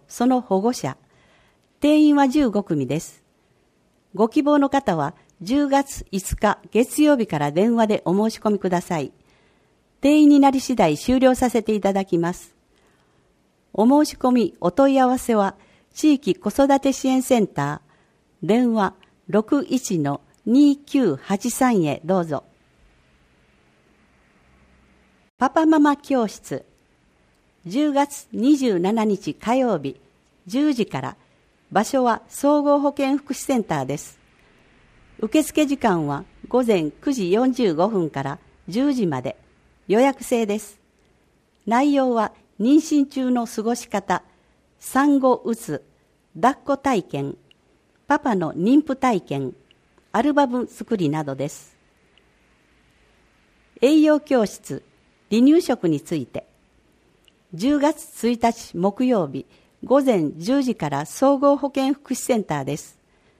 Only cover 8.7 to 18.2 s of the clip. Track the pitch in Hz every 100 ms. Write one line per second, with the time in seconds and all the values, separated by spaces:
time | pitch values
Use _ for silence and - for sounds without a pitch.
8.7 | 175 - 170 131 _ _ _ _ _ _
9.7 | _ _ _ 277 302 294 285 277 262 -
10.7 | 233 170 151 - 254 254 247 247 233 220
11.7 | 214 196 196 190 170 170 185 - _ _
12.7 | _ _ _ _ _ _ _ _ _ _
13.7 | - 226 294 302 - 254 247 202 - 175
14.7 | 220 277 269 254 254 - 220 196 - _
15.7 | _ _ - 311 269 - - 208 - 277
16.7 | 277 269 254 262 262 - 247 190 - 143
17.7 | 151 _ _ _ _